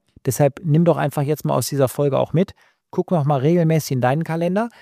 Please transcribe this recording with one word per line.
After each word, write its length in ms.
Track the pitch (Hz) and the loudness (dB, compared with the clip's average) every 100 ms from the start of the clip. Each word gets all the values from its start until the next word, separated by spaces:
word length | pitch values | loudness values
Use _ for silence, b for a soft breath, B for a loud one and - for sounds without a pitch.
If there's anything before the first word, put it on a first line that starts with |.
| _ _ | _ _
Deshalb 340 | - - 143 - | -6 2 0 0
nimm 220 | 170 151 170 | 0 2 4
doch 100 | 139 | 2
einfach 240 | 147 151 | -2 -2
jetzt 240 | 139 151 | -2 -4
mal 100 | 151 | -2
aus 140 | 139 123 | -2 -2
dieser 200 | 139 135 | 0 0
Folge 300 | - 143 131 | 0 0 0
auch 140 | 123 | 0
mit, 200 | 147 196 b b b _ | 0 0 b b b _
guck 180 | - 175 | -6 -2
doch 160 | 175 | 0
mal 160 | 143 143 | 0 0
regelmäßig 520 | 135 175 160 160 - | 2 2 2 0 0
in 80 | 131 | 0
deinen 240 | 123 143 | 0 0
Kalender 460 | 165 165 170 190 233 b | -2 -4 -2 -2 -4 b